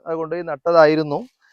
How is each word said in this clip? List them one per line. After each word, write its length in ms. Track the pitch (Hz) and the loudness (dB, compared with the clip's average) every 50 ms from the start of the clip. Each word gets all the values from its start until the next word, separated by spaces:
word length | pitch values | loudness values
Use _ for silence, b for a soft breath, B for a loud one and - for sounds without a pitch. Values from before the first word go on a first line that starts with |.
| _ | _
അത് 100 | - 165 | -8 -6
കൊണ്ടുപോയി 280 | 160 160 156 170 175 175 | -6 -6 -6 -6 -8 -6
നട്ടതായിരുന്നു. 840 | 165 147 139 _ 170 175 165 156 151 156 156 156 147 143 175 247 - _ b b b | -8 -10 -4 _ 2 4 6 6 6 4 0 -2 -4 -6 -8 -8 -12 _ b b b